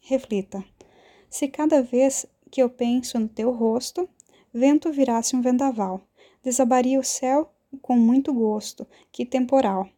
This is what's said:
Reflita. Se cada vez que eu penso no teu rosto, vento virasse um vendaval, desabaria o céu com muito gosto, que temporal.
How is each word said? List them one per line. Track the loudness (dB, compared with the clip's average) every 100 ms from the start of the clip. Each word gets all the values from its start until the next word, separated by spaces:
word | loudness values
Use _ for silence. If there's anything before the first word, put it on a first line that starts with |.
Reflita. | -2 -4 -2 -6 -4 -12 -14 _ -20 _ _ _ _
Se | -6 -6
cada | -2 2 2
vez | 2 2 0 0 -10 _ _
que | -2
eu | -2
penso | 0 -2 -2 -2 -4
no | -4
teu | -2 -4
rosto, | 0 0 -2 -6 -8 -8 _ _ _ _
vento | 0 4 4 0
virasse | 0 0 0 0 -2
um |
vendaval, | 0 2 0 -2 -6 -6 _ _ _ _
desabaria | -6 0 2 4 2 0
o |
céu | -2 -4 0 0 -2 _ _ -20
com | 0 4
muito | 4 4 2
gosto, | 0 0 -2 -8 -14 -18 _ _
que | -10
temporal. | -4 -2 2 2 2 -2 -6